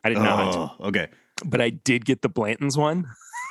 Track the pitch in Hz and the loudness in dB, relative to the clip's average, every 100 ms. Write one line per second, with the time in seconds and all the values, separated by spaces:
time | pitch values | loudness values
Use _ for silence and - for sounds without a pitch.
0 | 110 110 107 101 98 87 76 - 101 101 | 0 4 4 4 2 0 -4 -6 -2 -2
1 | 78 _ _ - 160 123 117 - - 113 | -2 _ _ -10 -2 0 0 -2 0 0
2 | - 127 117 120 107 113 143 135 151 175 | 2 0 0 -2 -2 -2 -2 0 0 0
3 | 147 110 - 932 1047 | -4 -12 -16 -12 -12